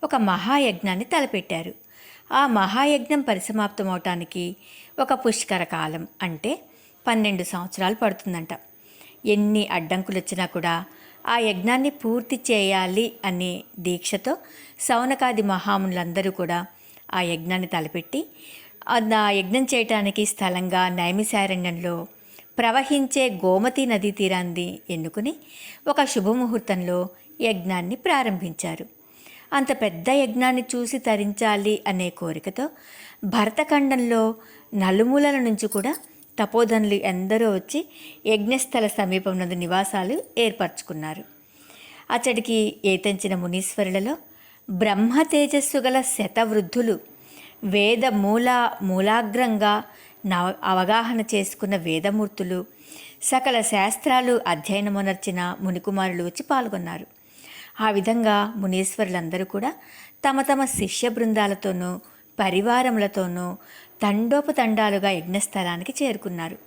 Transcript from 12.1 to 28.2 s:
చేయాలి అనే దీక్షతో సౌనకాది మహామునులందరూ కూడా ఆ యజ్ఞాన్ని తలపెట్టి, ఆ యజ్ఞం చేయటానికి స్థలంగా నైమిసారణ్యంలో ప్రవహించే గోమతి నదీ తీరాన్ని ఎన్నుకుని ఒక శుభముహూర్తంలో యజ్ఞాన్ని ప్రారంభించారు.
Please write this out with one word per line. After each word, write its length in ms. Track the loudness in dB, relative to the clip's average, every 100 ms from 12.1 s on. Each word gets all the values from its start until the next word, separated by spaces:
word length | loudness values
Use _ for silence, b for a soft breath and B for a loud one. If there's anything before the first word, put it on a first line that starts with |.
| -2 -2 -6 0
చేయాలి 600 | 2 4 2 2 0 -2 -2 -4
అనే 380 | -2 -4 -6 -10 -8
దీక్షతో 580 | -4 -4 -4 -4 -4 -6 B B B B
సౌనకాది 640 | 0 0 2 0 0 2
మహామునులందరూ 880 | 0 0 0 0 0 -2 -4 -2 -2
కూడా 340 | -4 -4 -4 -6 B B B B
ఆ 80 | -4
యజ్ఞాన్ని 460 | -2 -4 -2 -4 -2
తలపెట్టి, 600 | -4 -4 -6 -6 -6 -8 B B B B B -2
ఆ 420 | 0 2 2 4
యజ్ఞం 340 | 2 2 0
చేయటానికి 640 | 2 0 2 0 0 0 -2
స్థలంగా 640 | 0 -2 0 0 2 2
నైమిసారణ్యంలో 1160 | 0 0 0 0 0 0 -2 -4 -4 -4 -6 -8 B B B B -2
ప్రవహించే 720 | 2 2 2 0 0 0 0
గోమతి 560 | 0 2 4 2 0 0
నదీ 260 | 0 0
తీరాన్ని 680 | -2 -2 0 -4 -6 -6 -8 _
ఎన్నుకుని 460 | -6 -6 -4 -6 -6 B B B B -2
ఒక 160 | 2
శుభముహూర్తంలో 1040 | 2 2 2 2 0 -2 -2 -4 0 -2 -2 B B -4
యజ్ఞాన్ని 540 | -2 -2 -2 -4 -4 -4
ప్రారంభించారు. 1000 | 0 2